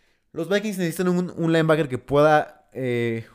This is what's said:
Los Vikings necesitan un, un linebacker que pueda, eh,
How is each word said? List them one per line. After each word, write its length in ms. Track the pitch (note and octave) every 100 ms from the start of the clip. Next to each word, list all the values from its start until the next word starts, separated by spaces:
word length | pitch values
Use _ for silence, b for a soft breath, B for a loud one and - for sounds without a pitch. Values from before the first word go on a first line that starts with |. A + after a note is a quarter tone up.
| b b b
Los 160 | - E3
Vikings 280 | G3+ G#3+ F#3+
necesitan 300 | E3+ D#3+ F3+
un, 240 | F3+ F3+ -
un 160 | E3
linebacker 340 | E3 D#3+ D#3 D3+
que 100 | B2
pueda, 720 | - C#3+ D3+ D3+ - - _
eh, 520 | - B2+ A#2+ A#2 A2+ A2+